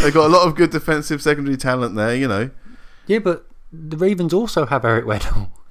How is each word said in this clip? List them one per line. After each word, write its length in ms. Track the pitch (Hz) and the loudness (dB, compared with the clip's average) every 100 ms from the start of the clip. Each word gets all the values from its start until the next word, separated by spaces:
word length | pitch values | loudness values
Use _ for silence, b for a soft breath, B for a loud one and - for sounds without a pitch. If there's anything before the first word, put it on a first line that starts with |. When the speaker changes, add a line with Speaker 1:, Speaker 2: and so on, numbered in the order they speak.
Speaker 1:
They've 120 | 147 | 4
got 140 | 156 156 | 6 6
a 60 | |
lot 140 | 180 175 | 6 4
of 80 | 151 | 2
good 140 | 165 | 2
defensive 520 | 160 - 151 - 147 | 0 -2 -2 -2 -2
secondary 360 | 156 147 139 135 | 0 0 -2 -2
talent 380 | 135 127 120 104 | -2 -2 -2 -2
there, 200 | 110 123 | -2 0
you 140 | 135 | -2
know. 200 | 98 135 - b b b b - | -2 -4 -10 b b b b -4
Speaker 2:
Yeah, 120 | 220 | -2
but 260 | 202 165 - - - | 0 -4 -8 -20 -20
the 240 | 160 156 156 | -16 -10 -2
Ravens 360 | 185 185 170 | 0 0 0
also 320 | 180 233 175 147 | 0 0 -2 0
have 180 | 135 113 | 0 0
Eric 180 | 113 | 0
Weddle. 460 | 117 104 - - - - | -2 -4 2 0 0 -10
<laughs> 60 | - | -16